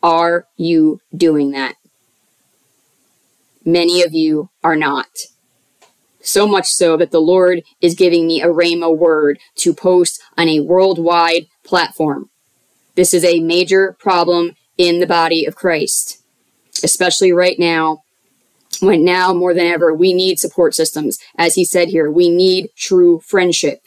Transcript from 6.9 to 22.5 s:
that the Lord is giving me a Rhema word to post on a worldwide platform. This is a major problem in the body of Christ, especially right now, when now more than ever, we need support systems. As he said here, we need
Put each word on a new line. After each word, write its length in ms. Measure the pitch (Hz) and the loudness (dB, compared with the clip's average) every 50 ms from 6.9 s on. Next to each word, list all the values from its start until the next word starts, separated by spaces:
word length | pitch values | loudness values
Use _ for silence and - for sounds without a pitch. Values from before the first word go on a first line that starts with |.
| 160 | 2
that 160 | 156 175 - | 2 0 0
the 80 | - 165 | 0 0
Lord 420 | 160 165 180 190 185 180 180 170 - _ _ _ | 2 2 2 4 2 2 0 -2 -6 _ _ _
is 140 | - 170 170 | -2 -2 2
giving 320 | - 190 180 170 170 165 | 2 2 2 2 2 0
me 140 | 165 165 165 | 0 -2 0
a 80 | 156 170 | 0 0
Rhema 480 | 170 160 175 170 170 170 170 165 160 | 0 2 0 0 0 -2 0 -2 0
word 420 | 156 170 165 160 151 151 147 143 - - _ _ | 2 2 2 2 2 2 0 0 -2 -8 _ _
to 160 | - - 175 | -4 -2 -2
post 480 | 160 - - 180 185 180 175 - - - - _ _ | -2 0 0 2 2 2 2 0 -4 -10 -20 _ _
on 120 | - 170 165 | -2 -2 0
a 120 | 156 151 | 0 0
worldwide 840 | 147 - 175 185 190 190 185 170 165 175 175 170 165 170 170 170 160 _ _ _ _ | 0 0 2 2 2 2 0 0 -2 0 2 2 2 2 0 -2 -4 _ _ _ _
platform. 680 | - - 175 165 - - - 160 151 139 139 - _ _ _ _ _ _ _ _ _ _ _ _ _ _ | -4 -2 -2 -2 -2 -4 -4 -4 -4 -4 -6 -10 _ _ _ _ _ _ _ _ _ _ _ _ _ _
This 200 | - 185 - - | -2 0 2 0
is 100 | 175 160 | 2 2
a 160 | 180 170 170 | 2 0 0
major 560 | 165 165 170 175 180 165 190 190 190 190 185 _ | 0 0 0 0 0 2 2 0 0 0 -4 _
problem 540 | - 202 185 175 170 165 175 175 170 170 - _ _ _ _ | -4 -2 0 0 0 0 0 0 -2 -4 -6 _ _ _ _
in 240 | - 180 175 170 175 | -2 0 0 2 0
the 60 | 175 | 0
body 380 | 165 175 170 165 165 165 165 151 | 0 0 0 0 0 0 -2 -2
of 120 | 147 - | -4 -6
Christ, 680 | - - 185 165 156 151 - - - - - - _ _ _ _ _ _ _ _ _ _ _ _ - | -4 -2 -2 -2 -2 -2 -4 -4 -6 -6 -8 -12 _ _ _ _ _ _ _ _ _ _ _ _ -6
especially 500 | - 160 - - 180 175 - - 202 185 | -4 -4 -2 -2 -2 -2 0 0 2 2
right 260 | 175 175 180 180 - - | 2 2 2 0 0 0
now, 440 | 175 170 165 160 160 160 156 151 _ _ _ _ _ _ _ _ _ _ _ _ _ _ - - | -2 0 0 0 -2 -2 -4 -6 _ _ _ _ _ _ _ _ _ _ _ _ _ _ -8 -2
when 240 | - 190 208 165 151 | 0 2 2 2 2
now 280 | 180 180 185 185 185 | 2 2 2 0 0
more 220 | 185 175 180 180 175 | 0 0 0 0 0
than 120 | 180 175 | 0 0
ever, 280 | 170 175 160 170 165 160 | 0 0 0 0 0 2
we 180 | 151 180 190 | 2 2 2
need 260 | 180 180 185 185 180 - | 2 0 -2 -2 -2 -2
support 360 | - 165 - - 175 156 - | -4 -6 -2 0 0 0 0
systems. 440 | - 160 160 - 156 151 120 - - - - _ - | -2 -4 -4 -4 -6 -6 -6 -6 -8 -14 -18 _ -2
As 160 | 170 170 156 | -2 -2 0
he 100 | 190 180 | 0 -2
said 240 | - - 180 175 170 | 0 0 -2 -2 0
here, 220 | 165 165 156 147 | 0 -2 -2 0
we 200 | 151 170 180 170 | 2 2 2 2
need 380 | 170 175 185 190 | 2 2 2 2